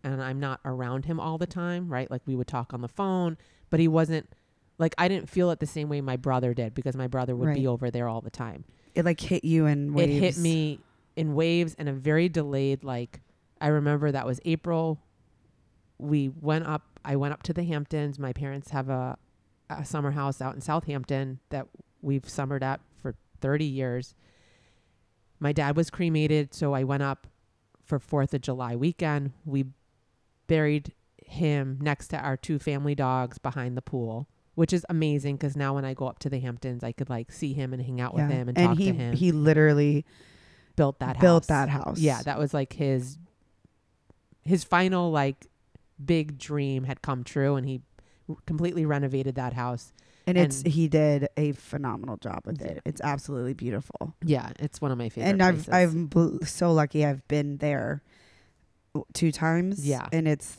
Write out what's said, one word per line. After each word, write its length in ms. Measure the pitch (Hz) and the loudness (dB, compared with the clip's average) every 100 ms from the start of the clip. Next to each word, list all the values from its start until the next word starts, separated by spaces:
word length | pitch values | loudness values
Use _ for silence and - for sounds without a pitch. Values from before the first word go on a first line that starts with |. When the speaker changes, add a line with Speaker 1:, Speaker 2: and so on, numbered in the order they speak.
Speaker 1:
and 200 | 135 135 | -6 -6
I'm 180 | 131 135 | -4 -4
not 200 | 139 131 | -4 -6
around 400 | 135 127 123 131 | -6 -6 -4 -4
him 160 | 139 165 | -4 -4
all 160 | - 160 | -4 -4
the 80 | 175 | -4
time, 420 | 180 175 175 180 | -4 -4 -4 -4
right? 220 | 127 131 | -4 -4
Like, 120 | 127 - | -6 -4
we 80 | |
would 120 | 131 123 | -4 -4
talk 260 | 127 117 | -6 -6
on 80 | 123 | -8
the 80 | 120 | -8
phone, 480 | - 196 185 175 160 _ _ _ | -4 0 2 0 -4 _ _ _
but 100 | 160 | 4
he 80 | 165 | 4
wasn't, 400 | 160 160 160 - - _ _ _ _ | 4 2 0 -6 -20 _ _ _ _
like, 160 | 165 - | -2 2
I 120 | 180 | 2
didn't 200 | 190 - | 0 -2
feel 220 | 185 180 | 2 2
it 100 | 160 | 2
the 60 | 151 | -4
same 240 | 160 147 | -4 -4
way 100 | 147 | -2
my 160 | 135 127 | -2 -2
brother 380 | 135 127 123 | 0 2 2
did 180 | 120 113 | 0 -4
because 240 | 117 131 131 | -4 -4 -4
my 100 | 127 | -4
brother 280 | 127 127 123 | -2 -2 0
would 160 | 151 | 0
be 120 | 143 131 | 2 2
Speaker 2:
Right. 0 | |
Speaker 1:
over 240 | 120 123 | 0 -2
there 180 | 120 120 | -2 -4
all 140 | 113 | -4
the 80 | 117 | -8
time. 340 | - 117 73 - _ _ | -10 -12 -12 -18 _ _
Speaker 2:
It, 100 | - | 0
like, 160 | 170 165 | 2 0
hit 240 | - 185 | 0 -2
you 220 | 156 165 151 | 4 4 6
in 280 | 147 143 147 | 4 2 2
Speaker 1:
It 100 | 165 | 4
hit 120 | 143 | 4
Speaker 2:
waves. 160 | 185 165 | 2 2
Speaker 1:
me 400 | 170 160 151 143 _ _ _ - | 2 2 0 -4 _ _ _ -4
in 180 | 156 | 0
waves 400 | 147 165 170 170 - | 2 2 4 0 -2
and 100 | 147 | -6
a 20 | |
very 380 | 135 135 156 175 | -2 2 4 4
delayed, 520 | 165 147 139 135 135 | 0 -2 0 0 0
like, 380 | 139 123 120 - _ _ _ _ | -4 -6 -6 -12 _ _ _ _
I 60 | 151 | 0
remember 420 | 151 147 147 147 | 2 2 2 0
that 140 | 135 | 0
was 160 | 123 127 - | -2 -4 -2
April. 520 | 160 175 165 160 156 _ _ _ _ _ _ _ _ _ _ | -2 0 0 0 -4 _ _ _ _ _ _ _ _ _ _
We 320 | - 151 135 | -2 0 0
went 360 | 151 151 156 165 | -4 -2 0 0
up, 320 | 156 _ - | -6 _ -16
I 120 | - 139 | -2 -2
went 180 | 143 | 0
up 80 | 151 | -4
to 100 | - | -4
the 120 | 160 | -2
Hamptons. 540 | 175 151 147 156 147 139 | -2 -2 -2 -4 -4 -4
My 140 | 135 | -6
parents 380 | 127 139 139 143 | -4 -6 -8 -6
have 180 | 143 131 | -4 -2
a, 300 | 131 127 131 _ _ _ _ _ | -2 -4 -8 _ _ _ _ _
a 160 | 151 | -10
summer 280 | 143 156 143 | -6 -2 -2
house 280 | 143 139 135 | -2 -2 -4
out 140 | 131 | -6
in 80 | 135 | -8
Southampton 800 | - 165 160 143 127 135 135 131 _ | -2 -2 -2 -8 -4 -4 -4 -10 _
that 160 | 139 - - - _ | -10 -10 -18 -20 _
we've 260 | 135 139 - | -2 -2 -2
summered 360 | - 135 139 | -6 -4 -2
at 180 | 131 135 _ _ | -2 -4 _ _
for 200 | 131 - _ - | -12 -12 _ -6
thirty 240 | 135 147 151 | -2 0 0
years. 480 | 135 131 123 127 _ _ _ _ _ _ _ _ _ _ _ _ _ | -2 -2 -2 -6 _ _ _ _ _ _ _ _ _ _ _ _ _
My 100 | 143 | 0
dad 240 | 147 139 147 | 2 2 2
was 120 | 165 | 0
cremated, 600 | - 170 156 151 151 143 | 0 0 2 4 2 0
so 200 | - 147 | -2 0
I 100 | 139 | 0
went 180 | 131 139 | 0 0
up 240 | 139 135 - _ _ _ _ _ | -2 -4 -10 _ _ _ _ _
for 160 | _ 143 | _ -4
fourth 360 | - 147 135 | 0 0 0
of 60 | 143 | -2
July 340 | 135 127 123 120 | -4 -6 -4 -2
weekend. 560 | 151 - 160 147 139 - 156 | -2 0 -2 -2 -4 -8 -4
We 200 | 139 131 - _ _ _ _ _ _ - | -2 -4 -8 _ _ _ _ _ _ 0
buried 460 | 160 151 147 143 - _ _ | 2 2 0 -4 -18 _ _
him 540 | - 139 160 147 135 135 | -16 -2 0 2 -2 -4
next 280 | 147 143 - | -2 -4 -4
to 100 | 156 | -6
our 180 | 139 131 | -4 -4
two 220 | - 147 | -2 -2
family 360 | - 139 143 | -2 -2 -2
dogs 440 | 143 131 127 123 - | 0 0 0 -2 -6
behind 360 | 135 135 127 123 | -6 -4 -4 -6
the 40 | |
pool, 460 | - 131 113 113 143 _ _ | -6 -6 -4 -6 -10 _ _
which 180 | - 165 | 0 2
is 120 | 180 - | 2 0
amazing 480 | 165 156 147 139 139 | 0 2 0 -2 -4
'cause 180 | 147 139 | -4 -2
now 180 | 139 139 | -2 -2
when 80 | 135 | -4
I 80 | |
go 120 | 131 131 | -6 -8
up 100 | - | -6
to 80 | 147 | -6
the 100 | 135 | -4
Hamptons, 440 | 127 120 131 120 | -6 -6 -8 -6
I 80 | 117 | -8
could, 160 | - 127 | -8 -6
like, 240 | 120 117 | -6 -8
see 220 | - 147 | -6 -6
him 180 | 135 131 | -4 -4
and 80 | 127 | -6
hang 180 | 123 127 | -6 -4
out 100 | 123 | -2
with 140 | - 147 | 0 0
Speaker 2:
Yeah. 80 | 131 | 0
Speaker 1:
him 120 | 123 | 0
and 80 | 123 | 4
Speaker 2:
And 100 | 175 | 4
Speaker 1:
talk 100 | 170 | 4
Speaker 2:
he, 80 | 190 | 2
Speaker 1:
to 20 | |
him. 220 | 170 120 127 | 0 -2 2
Speaker 2:
he 160 | 180 | 2
literally 720 | 156 151 156 151 147 147 147 - - - - - - _ - | 4 6 8 8 6 4 2 -2 -16 -20 -20 -20 -20 _ 2
Speaker 1:
Built 220 | 143 135 | 2 2
that 180 | 127 127 | -4 6
Speaker 2:
built 240 | 180 170 | 8 8
Speaker 1:
house. 20 | - | 6
Speaker 2:
that 200 | 147 139 | 2 2
house. 280 | 143 - - | 0 -2 2
Speaker 1:
Yeah, 220 | 151 123 | 2 2
that 160 | 139 143 | -2 -2
was, 140 | 147 | 0
like, 220 | 147 135 | -2 -4
his, 440 | - 139 131 127 147 170 _ _ _ _ _ _ _ _ _ _ _ | -2 0 0 -2 -12 -20 _ _ _ _ _ _ _ _ _ _ _
his 200 | 151 180 | 0 0
final, 460 | - 175 185 185 175 | 4 4 4 2 2
like, 360 | 156 139 135 - _ _ - _ - | 2 0 -2 -14 _ _ -20 _ -14
big 320 | 139 165 151 139 | 0 0 0 -8
dream 460 | - 147 139 131 | -6 -2 0 -2
had 160 | 131 131 | -2 -6
come 220 | - 131 | -4 -4
true, 320 | 123 147 139 139 | -2 2 2 2
and 100 | 131 | -2
he 160 | 127 - - _ _ - | -6 -10 -20 _ _ -12
r-, 80 | 160 - | -12 -4
completely 380 | 156 175 175 | -2 0 0
renovated 500 | 156 143 139 135 131 131 | 0 2 0 0 -2 -2
that 160 | 127 | -4
house. 380 | 120 123 120 - _ _ _ - | -4 -4 -6 -10 _ _ _ 2
Speaker 2:
And 120 | 180 | 4
it's, 240 | 160 135 | 4 2
Speaker 1:
And 100 | 156 | 0
Speaker 2:
he 140 | 156 160 | 2 4
did 400 | 156 151 143 139 - | 4 4 4 0 0
a 160 | 151 | -2
phenomenal 640 | 135 - 147 135 110 135 107 | -2 -8 -6 -4 -6 -8 -8
job 260 | 104 90 - | -8 -8 -8
with 140 | 156 | -8
Speaker 1:
Yeah. 80 | 82 | -8
Speaker 2:
it. 140 | 78 | -8
It's 160 | - 151 | -8 -6
absolutely 540 | 147 143 - 139 123 | -4 -4 -6 -6 -4
beautiful. 600 | 139 117 107 - - - - | -4 -4 -4 -8 -10 -10 -6
Speaker 1:
Yeah, 280 | 165 139 - - | 0 0 -2 -6
it's 200 | 147 - | -8 -4
one 120 | 143 | -4
of 60 | 127 | -2
my 100 | 117 | -4
favorite 220 | 151 165 | -2 0
Speaker 2:
And 120 | 196 | 6
I've, 240 | 185 165 160 | 4 4 2
Speaker 1:
places. 280 | 180 180 | 4 4
Speaker 2:
I'm 120 | 160 160 | 2 2
bl-, 300 | 170 165 156 | 4 4 2
so 280 | 156 - 170 | -6 0 4
lucky 320 | 160 147 151 | 4 4 2
I've 220 | 147 135 - | 0 0 -2
been 300 | 147 143 143 | -2 0 -2
there 440 | 151 139 117 147 _ _ - _ _ _ _ _ _ | -2 -2 -4 -6 _ _ -20 _ _ _ _ _ _
w-, 120 | 147 - | -8 -8
two 200 | - 165 | 0 0
times. 540 | 143 160 165 185 196 143 | 2 0 2 0 -2 -2
Speaker 1:
Yeah. 220 | 131 - | -2 0
Speaker 2:
And 160 | 165 160 | 0 2
it's, 300 | 147 - | 0 -4